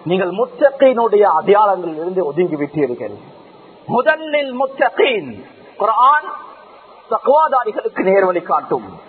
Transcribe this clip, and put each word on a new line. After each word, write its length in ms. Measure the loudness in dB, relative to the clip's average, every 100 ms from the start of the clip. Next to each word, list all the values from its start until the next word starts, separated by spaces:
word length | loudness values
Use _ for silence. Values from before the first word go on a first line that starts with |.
நீங்கள் 260 | -2 -2 -2
முத்தகீனுடைய 880 | -2 -6 0 0 4 2 4 2 4
அடையாளங்களில் 760 | 4 2 4 4 4 0 -4 -6
இருந்து 300 | -6 -4 -4
ஒதுங்கி 300 | -2 -2 -2
விட்டீர்கள். 580 | -4 -2 -2 -4 -10 -12 -20 -20 -20 -20 -20 -20 -4
முதலில் 760 | 0 0 0 -2 -4 -4 -4
முத்தகீன், 800 | -4 0 -2 2 0 0 -6 -14 -18 -20 -20 -4
குர்ஆன் 500 | -2 4 4 4 -2 -14 -18 -20 -20 -20 -20 -20 -6
தக்வாதாரிகளுக்கு 880 | -4 2 2 2 0 -2 -6 -8 -4
நேர்வழி 420 | 0 2 2 -2
காட்டும். 580 | -2 -4 -2 -6 -6 -20